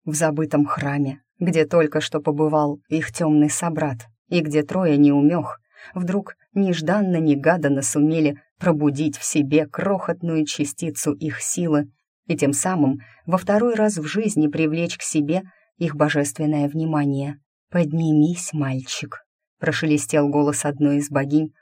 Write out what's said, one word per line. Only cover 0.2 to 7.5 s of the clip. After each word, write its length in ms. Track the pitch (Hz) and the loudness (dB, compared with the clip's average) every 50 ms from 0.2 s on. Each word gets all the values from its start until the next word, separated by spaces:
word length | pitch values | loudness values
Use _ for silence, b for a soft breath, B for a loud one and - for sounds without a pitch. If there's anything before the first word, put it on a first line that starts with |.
| 165 156 147 147 160 147 - 147 147 | 0 0 0 0 -2 0 2 0 2
храме, 560 | 143 - - 143 139 139 143 143 135 135 - _ _ _ _ | 2 0 -4 -4 -4 -2 -2 -2 -2 -4 -10 _ _ _ _
где 280 | 175 175 165 160 156 | -2 0 2 2 0
только 340 | 151 - 170 160 151 - 156 | 2 2 2 2 2 0 -4
что 200 | 151 - - 156 | -4 -2 -6 -4
побывал 600 | 143 - 147 143 156 151 151 156 151 147 147 147 _ _ | -2 -2 -2 0 0 2 2 2 0 0 -2 -6 _ _
их 240 | 151 160 151 - - | -4 -4 -4 -4 -6
темный 380 | - 170 156 151 151 151 147 | -2 0 2 4 4 4 4
собрат, 560 | 147 - - 170 160 156 160 147 127 117 - - _ _ _ _ | 2 -2 -4 -4 -4 -2 -4 -4 -6 -8 -12 -20 _ _ _ _
и 120 | 175 175 | 0 0
где 220 | 160 151 143 151 147 | 0 2 0 0 0
трое 340 | 147 - 185 190 170 147 | 0 -2 0 2 2 4
неумех 640 | 143 147 147 143 143 143 147 170 175 139 - - - B B B B B B B | 6 6 6 6 6 4 4 2 2 -2 -4 -10 -14 B B B B B B B
вдруг 420 | 185 180 175 185 202 196 - - _ _ _ _ | -6 -4 -2 -2 -4 -4 -6 -16 _ _ _ _
нежданно-негаданно 1300 | 202 196 190 175 160 156 156 180 214 208 185 180 170 160 156 147 139 139 160 | 0 2 2 2 0 0 0 2 2 2 2 2 2 4 4 2 4 4 2